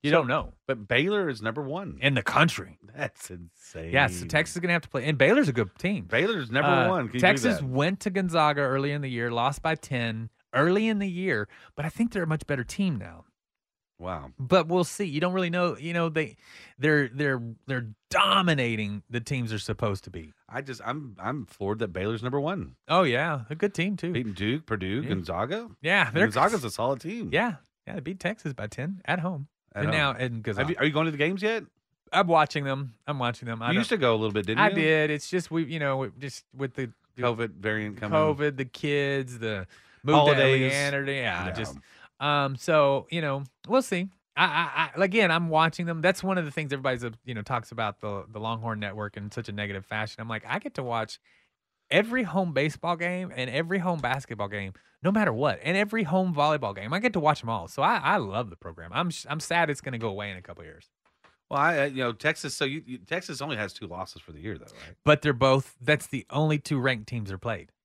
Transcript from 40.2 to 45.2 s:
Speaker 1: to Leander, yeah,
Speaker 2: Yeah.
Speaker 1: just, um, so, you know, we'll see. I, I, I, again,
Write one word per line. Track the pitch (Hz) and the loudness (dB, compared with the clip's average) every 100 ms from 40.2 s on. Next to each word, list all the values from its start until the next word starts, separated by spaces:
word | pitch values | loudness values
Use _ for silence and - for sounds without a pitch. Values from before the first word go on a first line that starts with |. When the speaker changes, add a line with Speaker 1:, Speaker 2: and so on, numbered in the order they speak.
| 147 139 135 131 131 | 8 8 6 6 4
Speaker 1:
to | 139 | 2
Leander, | 143 139 139 | 0 0 -2
yeah, | 139 120 87 90 | -2 -2 -2 -4
Speaker 2:
Yeah. | |
Speaker 1:
just, | 98 110 - _ - - _ | -4 -6 -8 _ -20 -20 _
um, | 139 147 139 135 | 0 2 2 -2
so, | - 156 143 139 - | 4 6 8 4 0
you | 165 | -2
know, | 151 139 139 _ - | -2 -2 -6 _ 0
we'll | 254 | 2
see. | 254 180 185 _ _ 143 | 2 -2 -4 _ _ 0
I, | 175 | 2
I, | 151 165 139 160 156 | 2 0 0 -2 0
I, | |
again, | 196 220 | 2 4